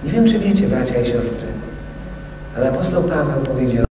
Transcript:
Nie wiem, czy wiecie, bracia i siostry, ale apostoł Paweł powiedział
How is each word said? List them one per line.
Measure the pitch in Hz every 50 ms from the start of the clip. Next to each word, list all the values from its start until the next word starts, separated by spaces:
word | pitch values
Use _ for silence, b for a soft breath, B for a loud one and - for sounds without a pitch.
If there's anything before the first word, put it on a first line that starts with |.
| -
Nie | -
wiem, | 226 233 226
czy | 226 202 208
wiecie, | 196 196 196 190 -
bracia | - - 127 123 - - 120
i | 117
siostry, | 120 120 117 113 - - - - - - - - - - - - - - - - - - - - - - - - - -
ale | 113 127 131
apostoł | - - 180 - - 180 -
Paweł | - 156 151 147 143 143 135
powiedział | 135 131 131 127 127 120 113 113 113 - _